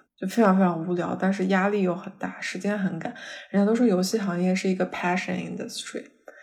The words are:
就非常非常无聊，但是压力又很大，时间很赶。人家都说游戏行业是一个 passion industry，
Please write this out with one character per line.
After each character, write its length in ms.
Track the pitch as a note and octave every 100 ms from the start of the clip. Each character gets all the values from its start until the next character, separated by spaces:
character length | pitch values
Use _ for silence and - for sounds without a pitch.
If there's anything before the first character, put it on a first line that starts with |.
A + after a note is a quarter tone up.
| _ _
就 100 | F#3+
非 120 | A#3+
常 160 | G#3 F#3+
非 60 |
常 240 | F3+ E3 E3
无 80 |
聊， 220 | F3 E3+ F#3
但 120 | F#3+
是 140 | G3 F#3+
压 220 | F#3+ G3+
力 140 | G#3
又 120 | F3+
很 180 | F3+ G3 -
大， 240 | F#3 -
时 200 | - F#3+
间 180 | G3+ G#3
很 180 | F#3+ E3
赶。 120 | B3 - - - -
人 100 | F#3+
家 60 | G3+
都 80 |
说 100 | A#3
游 160 | B3 F3+
戏 160 | F#3 A3
行 240 | G3 F3
业 140 | F#3
是 140 | F#3 F#3+
一 40 |
个 160 | F#3 F#3
passion 440 | - F3+ F#3 -
industry， 680 | F3+ F3 - - - - - - _ - -